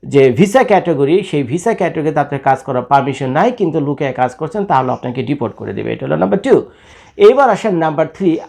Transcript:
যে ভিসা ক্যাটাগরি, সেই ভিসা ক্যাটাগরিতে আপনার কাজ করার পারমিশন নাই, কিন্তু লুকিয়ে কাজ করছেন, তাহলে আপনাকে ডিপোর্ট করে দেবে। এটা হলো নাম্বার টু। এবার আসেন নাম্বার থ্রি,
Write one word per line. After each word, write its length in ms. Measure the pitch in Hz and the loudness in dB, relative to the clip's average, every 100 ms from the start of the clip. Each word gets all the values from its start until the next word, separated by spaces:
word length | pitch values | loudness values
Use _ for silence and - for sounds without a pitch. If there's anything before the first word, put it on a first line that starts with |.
যে 280 | - 135 135 | 2 4 4
ভিসা 340 | 117 196 202 | 4 2 4
ক্যাটাগরি, 580 | - 196 180 151 139 180 | 2 2 2 -2 2 0
সেই 200 | 202 147 | 0 -4
ভিসা 320 | 127 156 233 | -4 -4 -4
ক্যাটাগরিতে 460 | 220 175 156 151 151 | -2 -2 -2 -4 -2
আপনার 200 | 143 139 | -4 -2
কাজ 180 | 139 131 | -2 -2
করার 200 | - 127 | -2 -4
পারমিশন 480 | 120 139 131 135 135 | 0 0 0 -4 -2
নাই, 220 | 139 214 | 0 0
কিন্তু 280 | 240 180 156 | 0 -2 -2
লুকিয়ে 320 | 139 143 143 | -4 -4 -4
কাজ 220 | 123 127 | -2 -4
করছেন, 300 | - 156 214 | -4 -8 -6
তাহলে 280 | 202 143 131 | -2 0 0
আপনাকে 300 | 123 127 123 | -4 -6 -8
ডিপোর্ট 340 | 120 143 113 - | -6 -4 -6 -8
করে 160 | 107 | -10
দেবে। 200 | 101 110 | -8 -6
এটা 140 | 117 135 | -6 -4
হলো 100 | 156 | -2
নাম্বার 220 | 185 202 | 0 0
টু। 320 | 269 185 - _ _ - - - | 2 2 2 _ _ -20 -20 4
এবার 340 | 202 254 269 | 6 6 4
আসেন 260 | 202 226 175 | 2 -2 0
নাম্বার 300 | 160 151 156 | -2 0 -4
থ্রি, 260 | - 190 160 | 0 -2 -2